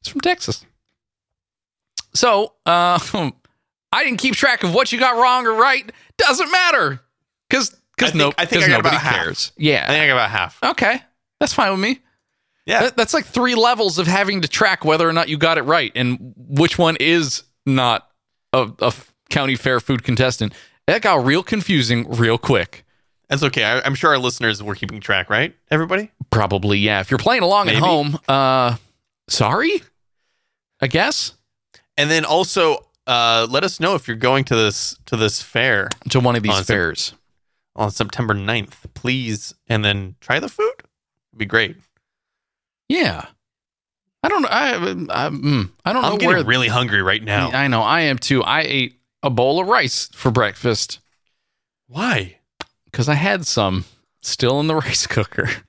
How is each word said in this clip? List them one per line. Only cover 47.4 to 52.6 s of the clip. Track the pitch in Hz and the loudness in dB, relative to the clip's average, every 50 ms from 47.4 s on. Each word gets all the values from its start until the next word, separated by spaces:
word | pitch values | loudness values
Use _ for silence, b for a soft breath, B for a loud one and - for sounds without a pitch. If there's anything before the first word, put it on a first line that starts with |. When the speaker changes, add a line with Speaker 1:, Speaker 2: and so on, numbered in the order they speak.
| 90 82 | 0 0
Speaker 1:
I | - 131 139 139 | 0 -2 0 0
know. | 123 113 | 0 0
I | 110 107 147 170 165 | 0 0 0 2 2
am | 151 135 123 | 0 -2 -2
too. | - - 143 131 113 | -2 0 0 0 2
I | 85 127 156 | 0 0 -2
ate | 156 - 135 139 127 - _ _ _ _ _ _ | 0 -2 -2 -2 -2 -4 _ _ _ _ _ _
a | - 143 | -4 -2
bowl | 127 113 120 135 143 170 | 0 2 2 2 2 0
of | 185 185 | 0 2
rice | 233 247 165 127 - - - - - | 2 2 2 0 -2 -6 -8 -8 -12
for | - - 131 | -2 -2 0
breakfast. | 110 127 117 104 95 - - 123 113 - - - - - _ _ _ _ _ _ _ _ _ _ _ _ _ _ _ _ _ _ | 2 2 2 0 -2 -4 -2 -2 -2 -2 -4 -8 -10 -16 _ _ _ _ _ _ _ _ _ _ _ _ _ _ _ _ _ _
Speaker 2:
Why? | 123 147 208 254 220 123 95 90 87 _ _ _ _ _ | -10 -6 -4 -2 -2 -2 -4 -6 -12 _ _ _ _ _